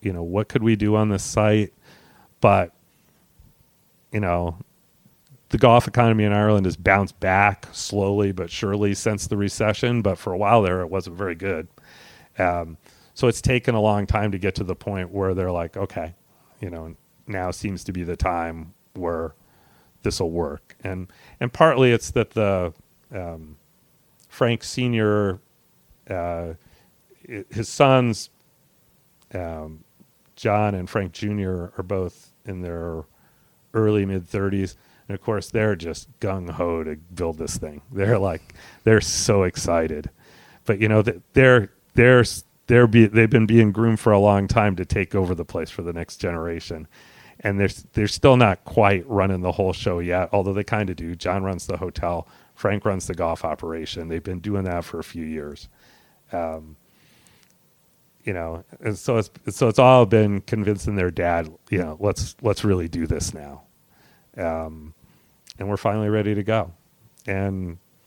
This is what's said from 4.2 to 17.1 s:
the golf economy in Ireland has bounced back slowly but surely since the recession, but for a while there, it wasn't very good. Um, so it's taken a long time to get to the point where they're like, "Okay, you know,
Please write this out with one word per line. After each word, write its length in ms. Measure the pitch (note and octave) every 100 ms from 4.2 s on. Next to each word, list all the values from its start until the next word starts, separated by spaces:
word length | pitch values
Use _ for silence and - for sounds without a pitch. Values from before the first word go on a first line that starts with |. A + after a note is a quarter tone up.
| F#2 F2 F2 E2+ - _ _ _ _ _ _ - _
the 80 | A2+
golf 300 | B2+ A#2+ G#2+
economy 380 | B2 A#2 A2 G#2
in 80 |
Ireland 320 | G#2 G#2+ G#2 F#2
has 100 | D#2+
bounced 440 | F#2+ G2 G2 -
back 480 | F#2+ F#2+ G2+ G2 -
slowly 600 | - - G2+ G2 G2+ G2
but 200 | F#2 F2
surely 420 | - G2+ G#2 G#2
since 340 | G2 A2+ G2+ -
the 100 | G2+
recession, 640 | G2+ - A2 G#2+ B2 A#2+
but 160 | G2+ F2
for 160 | G2+
a 40 | F#2
while 240 | G#2 A#2
there, 200 | F#2+ F#2
it 80 | E2
wasn't 260 | F#2+ F2+ E2+
very 200 | G2 E2
good. 320 | F#2+ E2 E2+ _ - - - - _ -
Um, 400 | F2+ F2 E2 D#2+ _ _ _
so 140 | - B2
it's 140 | -
taken 320 | - B2 C3
a 80 | A#2
long 240 | G#2+ G#2 G2+
time 260 | G#2 G#2
to 60 | F#2+
get 160 | F#2+ -
to 80 |
the 120 | F#2 -
point 340 | G#2+ G2 F2+
where 240 | G2 F#2+
they're 180 | F#2 F2+
like, 240 | F2 E2+ G2
"Okay, 380 | G2+ F2+ E2 - _ _ _ -
you 100 | F#2+
know, 260 | E2 E2 E2 _